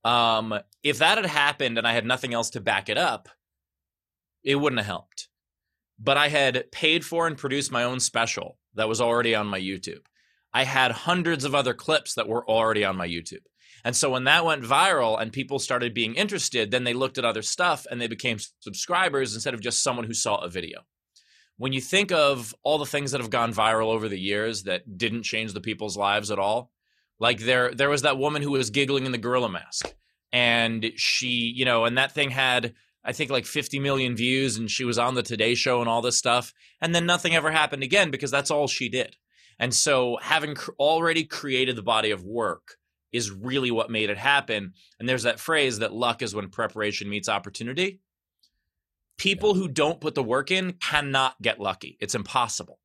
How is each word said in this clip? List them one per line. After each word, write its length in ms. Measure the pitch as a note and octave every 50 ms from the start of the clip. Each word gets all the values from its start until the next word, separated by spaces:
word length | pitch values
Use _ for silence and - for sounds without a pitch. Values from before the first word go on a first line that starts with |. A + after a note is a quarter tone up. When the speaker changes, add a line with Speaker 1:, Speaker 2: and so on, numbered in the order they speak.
| -
Speaker 1:
Um, 540 | A2+ B2 A#2+ A#2 A#2 A2+ A2 A2 A2 G#2+ G#2 - _ _ _ -
if 160 | D3 C3+ A2+
that 180 | D#3 E3+ G#3
had 80 | A3+ G3
happened 520 | F3 D3 D3+ C#3+ C#3+ C#3+ - C#3 B2 A#2
and 80 | A#2 A2+
I 60 | A#2
had 140 | A2+ A#2 G#2+
nothing 280 | A#2+ B2+ B2+ - B2+ A#2+
else 180 | A#2 A2+ -
to 100 | - A#2
back 260 | F#2+ A#2 A2+ A#2 G#2+
it 100 | - G#2+
up, 300 | C3 F3+ D#3 A#2 G#2 _ - - _ _ _ _ _ _ _ _ _ _ _ _ _ _ _ _ _ _ _ _ _
it 140 | _ C#3 C#3
wouldn't 240 | C#3+ C#3+ D3 B2+ A2+
have 60 | G2+
helped. 420 | G2+ F#2 E2 - _ _ - - _ _ _ _ _ _ _ _ _ _ _ _ _ _ -
But 160 | A2 C#3 C#3
I 140 | C#3+ D3 D3
had 420 | D3+ D3 C#3 C3 B2 B2+ B2 _
paid 320 | - - E3 D#3 D#3+ E3+ D3+
for 240 | - E3+ E3+ E3
and 100 | E3 D3+
produced 360 | C3+ - C#3 C#3+ C#3+ C3+ - B2+
my 100 | A#2+ A#2+
own 160 | B2 B2+ B2+
special 580 | - - - A#2 A#2 A#2 - G2+ F2 - - _ _ _ _
that 120 | G#2+ A2
was 140 | A2 A2 G#2+
already 340 | A#2+ A#2 A#2 A#2+ A#2 A#2 A2+
on 120 | G#2+ G#2
my 120 | G#2 G2 F#2+
YouTube. 460 | F#2 F#2 G2 F#2 - - - D2 _ _ _ _ _ _ _ _ _ _ -
I 100 | A#2+ C3
had 280 | B2+ C3+ C3+ C3 B2
hundreds 520 | A#2 - - E3+ F3+ F3+ E3 E3 E3 C#3+ C3
of 100 | C#3+ C3+
other 200 | C#3+ C3 B2 A#2
clips 400 | - - - D#3 D3 - - -
that 160 | B2 A2 G#2+
were 180 | A2 A#2+ - -
already 360 | A2 A2+ A2+ A2+ A2 G#2 G#2
on 100 | G2 F#2+
my 100 | F#2 F2
YouTube. 380 | F2 E2+ E2+ E2 - - - _ _ _ _ _ _ - - -
And 120 | B2 B2
so 160 | - D#3 C#3
when 120 | B2+ B2+ B2+
that 220 | C3+ D3+ F3 E3
went 180 | E3 D#3 C#3 A#2+
viral 580 | A2+ C3+ D3 F3+ G3 F3+ C#3+ A#2+ A2+ A2 A2+
and 120 | A2+ A2+ -
people 260 | C3 C3 - C#3 C3+
started 340 | - - C3 B2 B2 A#2+ A2
being 220 | A#2+ A2+ A2 A#2
interested, 560 | E3 G#3 G3 G3+ D#3+ - - - A#2+ A2 G2+
then 140 | B2 B2+ B2+
they 80 | B2 A#2+
looked 240 | B2+ C3+ C3 -
at 80 | C3 A#2+
other 160 | A#2 G#2+ A2
stuff 440 | G#2 - - - F3+ F3+ D3+ C#3 - -
and 100 | B2 A#2+
they 80 | A#2+
became 300 | A2+ A2+ G2+ - B2+ A2+ G#2+ - - _ _
subscribers 760 | - - G2 - - - F3 F3 F#3 E3+ C#3 C#3 C3 A2+ G#2
instead 180 | A2+ - D3 B2
of 80 | A2+
just 220 | G#2 A#2+ - - -
someone 220 | C#3+ B2 A#2+ A#2
who 80 | A2 A2+
saw 240 | - - A2+ G2+
a 100 | - -
video. 340 | F2+ F2+ F#2+ E2+ D#2+ - - _ _ _ _ _ _ _ - _ _ _ _ _ _ _
When 160 | - A#2+ C3+ C3+
you 80 | C3+
think 320 | B2 - F3+ G3 G3+ F#3 F#3
of 420 | D#3+ D3 C#3+ C#3 B2 A2+ A2 - _ _
all 140 | C#3+ D#3
the 80 | D3+ C#3+
things 260 | - - C#3+ C#3+ C3+
that 80 | C3 C3+
have 100 | A#2+ A2
gone 240 | B2+ A#2+ A#2 A#2 G#2+
viral 340 | G#2+ G#2+ A2 A2+ A2+ A2+
over 200 | A2 A2+ A2 A2
the 120 | G#2+ G2+ F#2
years 440 | F#2 G2 G2+ G#2 A2 A2+ A2 G2 F#2+
that 340 | G2 F2+ F2+ - A2+ G2
didn't 260 | F2+ A#2 A2+ A2+ A#2 A2
change 280 | - - A2 A2 G#2+
the 100 | F#2+ G#2
people's 360 | F2+ A2+ G#2 F2+ G#2+ G#2 F2+
lives 340 | G2+ G2+ G2 G2+ G#2+ G#2 G2+
at 80 | G#2+ G2
all, 320 | G2 G2+ G#2+ B2 B2 _ _ _ _ _ _ _ _ _ _ _
like, 200 | A2 A#2+ B2 G2+
there, 340 | A2+ B2 B2+ B2+ B2 A#2+ -
there 160 | A#2 C#3 C#3+
was 140 | D3 C#3 B2
that 160 | D3 C#3 C3
woman 240 | C3+ D3 D3+ D3 C#3+
who 80 | C#3+
was 180 | C#3 C3 B2+ G#2+
giggling 380 | G#2 C#3+ C#3 C3 C#3 C3+ C3
in 40 | C3
the 60 | B2+
gorilla 320 | A#2 G#2 A#2+ B2+ B2+ B2 G#2+
mask, 420 | F2+ E2 - - - - - - - _ _ _ _ _ _ _
and 600 | - B2 B2 A#2 A#2 A#2 A#2 A2+ A2+ A2+ G#2+ A2+ -
she, 540 | - - - - - C3 B2 B2 A#2+ A#2 A#2 A#2+
you 100 | B2+ C3
know, 200 | B2+ A#2+ A2+ A2+
and 120 | A#2 A#2+
that 140 | C3 C3+ C3+
thing 180 | - D3+ C#3+ C3+
had, 460 | B2 C3+ C3+ B2+ B2 B2 A#2 A#2 - _ _ _ _ _ _
I 80 | -
think, 200 | B2+ - D3+ B2+
like, 160 | C#3 B2+ A2+
fifty 320 | - - D3+ C#3 - - C#3
million 360 | C#3 C#3+ C#3 C3+ C3 B2+ A#2+
views, 420 | G#2+ A#2+ B2 C3 C3+ C3+ C3 G#2
and 120 | A2 A2+ G#2+
she 140 | - - C3
was 160 | A#2+ A2+ A#2
on 160 | A#2+ B2+ B2+
the 80 | B2 A#2
Today 320 | - A#2 G#2 G#2+ A#2 A#2+
Show 240 | A#2+ - C3 B2 A#2+
and 100 | A#2+ A#2
all 140 | A2+ A#2 A#2
this 120 | B2 A#2
stuff. 380 | - - B2 A#2+ B2 A#2+ - _ _ _ - _ _
And 140 | D#3+ E3 E3+
then 140 | E3+ E3+
nothing 260 | F3 F3 F3 - F3 E3
ever 160 | D#3+ D3 D#3
happened 320 | D#3+ D#3+ D3+ D3+ D3+ C3+
again 300 | C3+ B2+ D#3 G#3 F#3+ D#3
because 180 | C3+ - D3 C3
that's 220 | C3 C#3 C#3 -
all 160 | D#3 D3 D3
she 200 | C3 - - B2+
did. 280 | A#2 A2+ B2+ A#2 - - _ _ _ _ _ _ - _
And 160 | - A#2+ B2 A2+
so 460 | - - D3+ C#3 C3 B2+ B2 A#2+ -
having 320 | - - D#3 D#3+ D3 D3+ D3
cr-, 200 | - - - -
already 460 | - C#3 D3 D#3+ E3 E3 E3 D#3+ D#3+ D#3
created 520 | - - - - C#3 C3 B2+ C3 B2+ B2
the 60 | A2+
body 300 | F#2+ A#2 A2+ A2 G#2+ G#2+
of 120 | G#2 F#2 F2+
work 520 | G2 A2 A#2 A2 G2 E2 - _ - - _ _ _ _ _ _ _
is 200 | - A#2+ A2 G2+
really 400 | G2 F#2+ G#2+ B2+ C3 C#3 B2+ B2
what 180 | A#2 A2 A2 -
made 220 | A2+ A2 A2 G2+
it 60 | G#2 G2+
happen. 540 | A2+ C#3 C#3+ C#3 C3+ - A2 G#2 G2 F#2 - _ - _ _ _
And 100 | A2+ B2+
there's 140 | C3 B2 G#2+
that 160 | A#2+ A2 -
phrase 400 | - - D#3+ D3+ C#3 C3 A#2 G#2
that 140 | A2 G#2 -
luck 280 | A2+ B2 A#2+ A#2 A#2+
is 140 | B2+ G#2 F#2+
when 140 | G#2+ G2 F#2+
preparation 600 | - - A2+ G#2 - G#2+ G#2 G#2 G#2 - G#2 G2+
meets 200 | G2+ G#2 F#2 -
opportunity. 720 | G#2 G2+ - G2+ - - A2+ A#2+ C3 E3 F#3 G3+ F#3+ F#3+ _ _ _ _ _ _ _ _ _ _ _ _ _ _ _ _ _ _ _ _ _ _ _
People 380 | - - G3 G3 F#3 G3+ G#3+ G3
Speaker 2:
Yeah. 60 | F#3
Speaker 1:
who 60 | F#3+ E3
don't 320 | A#2+ D#3 D3 D#3 E3+ -
put 120 | D3 D#3 -
the 80 | C#3+
work 300 | C3 G#2+ B2 C#3 C#3 -
in 220 | F#3 F#3+ F#3+ F3+ F3
cannot 680 | _ - - D3 D3 D3 C#3 C3+ C3+ C3 B2+ - _
get 180 | G#2 A#2 A2 -
lucky. 380 | G2+ G2 F#2 _ - D#2 - _
It's 140 | G#2 G2 -
impossible. 640 | A2+ G2+ - - C3 A#2+ A2 - - - - - _